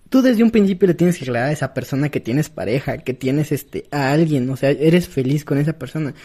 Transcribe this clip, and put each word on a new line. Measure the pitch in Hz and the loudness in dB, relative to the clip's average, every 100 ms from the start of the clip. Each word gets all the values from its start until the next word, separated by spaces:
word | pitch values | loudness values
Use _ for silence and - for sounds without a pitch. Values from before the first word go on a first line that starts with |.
| - | 0
tú | 262 | 2
desde | 254 220 | 4 4
un | 226 | 4
principio | 226 196 185 190 | 4 2 2 2
le | 165 | 4
tienes | 175 170 | 2 0
que | 127 | -4
aclarar | 120 135 | -2 -2
a | |
esa | 151 135 127 | -2 -4 -6
persona | - 135 147 | -4 -2 -2
que | - | -4
tienes | - 139 151 | -2 -2 -2
pareja, | - 92 139 - 117 | -4 -2 -2 -4 -8
que | - | -8
tienes, | 127 127 143 147 | -4 -2 -2 -2
este, | 139 - - - | -4 -6 -12 -8
a | 143 135 | -4 0
alguien, | 147 160 143 127 | 2 2 0 -2
o | 131 | -2
sea, | 139 | 0
eres | 135 160 175 170 | 2 4 2 0
feliz | 139 127 147 - | -4 -2 -2 -2
con | 139 | -2
esa | 151 | 0
persona. | 156 127 156 147 - | -4 -8 -8 -8 -10